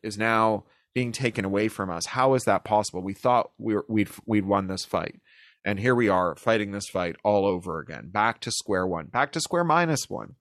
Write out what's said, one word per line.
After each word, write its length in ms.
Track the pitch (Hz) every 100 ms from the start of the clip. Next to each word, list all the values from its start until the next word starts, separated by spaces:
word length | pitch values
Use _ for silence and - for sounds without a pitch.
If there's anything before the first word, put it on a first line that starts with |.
is 160 | 110 101
now 460 | 113 113 110 104 - _ _
being 180 | 127 120
taken 320 | 117 127 113
away 240 | 98 98 110
from 200 | - 95
us. 180 | 85 -
How 280 | 127 131
is 80 | 131
that 200 | 113 95
possible? 360 | - 107 104 92
We 140 | 95
thought 380 | 98 127 123 - -
we 160 | 110
were, 120 | 104 -
we'd, 220 | 107 98 - -
we'd 180 | 107
won 220 | 95 101 95
this 180 | 92
fight. 360 | - 87 - - _ _ - _
And 140 | 101 101
here 140 | 120
we 140 | 123 107
are 280 | 92 90 73
fighting 360 | 120 113 101
this 160 | 101 -
fight 240 | 92 87 -
all 220 | 104 104 98
over 320 | 90 90 80
again, 320 | 76 67 71
back 300 | 104 113 -
to 100 | 117
square 360 | - - 92 92
one, 200 | 85 73
back 260 | 120 147
to 80 | 160
square 240 | - 175
minus 460 | 170 165 165 143 -
one. 240 | - - -